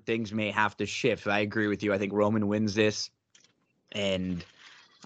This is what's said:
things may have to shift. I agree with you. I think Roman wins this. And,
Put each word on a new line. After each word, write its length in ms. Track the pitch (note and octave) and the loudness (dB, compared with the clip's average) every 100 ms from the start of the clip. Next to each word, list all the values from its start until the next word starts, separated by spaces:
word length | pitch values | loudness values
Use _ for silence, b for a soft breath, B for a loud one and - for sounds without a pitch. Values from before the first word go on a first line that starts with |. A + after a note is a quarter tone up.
| - | -2
things 260 | A2+ G#2+ | -2 -2
may 180 | A2 G#2+ | -2 0
have 260 | G2+ G#2 - | 2 0 0
to 100 | G2+ | -6
shift. 400 | - B2+ G2+ G#2 | -2 0 0 0
I 140 | G2+ | 0
agree 260 | G#2+ G#2+ G#2 | 0 0 0
with 160 | G2 | 0
you. 100 | G#2 | 0
I 60 | G2 | 0
think 140 | G2 | 0
Roman 340 | G2+ G#2 A2 G2+ | 2 2 2 0
wins 280 | G#2+ A2 | 0 0
this. 360 | G2 G#2+ - - _ _ _ _ _ _ _ _ | 2 2 2 -6 _ _ _ _ _ _ _ _
And, 520 | G#2+ G2 F#2+ F#2 F2 - b b b b b | -4 -2 -2 -2 -6 -8 b b b b b